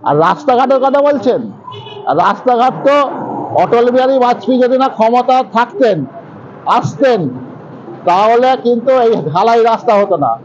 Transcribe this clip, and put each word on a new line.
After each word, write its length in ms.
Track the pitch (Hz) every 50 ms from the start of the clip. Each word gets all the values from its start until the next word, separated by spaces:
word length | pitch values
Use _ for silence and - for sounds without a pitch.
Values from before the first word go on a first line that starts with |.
| - -
আর 80 | 139 147 160
রাস্তাঘাটের 540 | 175 185 - - - 254 240 269 262 269 262 247
কথা 140 | 269 262 285 277 294
বলছেন, 340 | 294 269 214 254 226 165 113 107 98 - - - - - - - - - - -
আর 60 | 135 151 175
রাস্তাঘাট 500 | 190 202 - - 254 247 233 240 254 - - - 269
তো 80 | 277 294 285 254 - - - - - - - - - 135 -
অটল 220 | - - 233 240 247 240
বিহারী 220 | 254 254 262 269 262 247
বাজপেয়ী 360 | 247 247 233 - - 262 247 254
যদি 120 | 247 262 254 262
না 40 | 269 - -
ক্ষমতা 400 | 220 226 240 247 247 247 254 254 262 - -
থাকতেন, 420 | 226 240 240 185 202 269 226 196 160 135 120 - - - - - - - - - - - - 180 240
আসতেন, 440 | 254 - 220 - 285 262 240 208 165 135 123 127 - - - - - - - - - - - - - 175
তাহলে 400 | 175 185 208 220 233 233 247 254 262 - 208
কিন্তু 260 | 240 240 233 226 262 262 262 240
এই 80 | 226 226 175 156 151
ঢালাই 320 | 143 175 202 233 233 233 226 233
রাস্তা 220 | 226 208 - 240 220 202
হতো 140 | 202 196 190 160 143
না। 60 | 120 113 117 135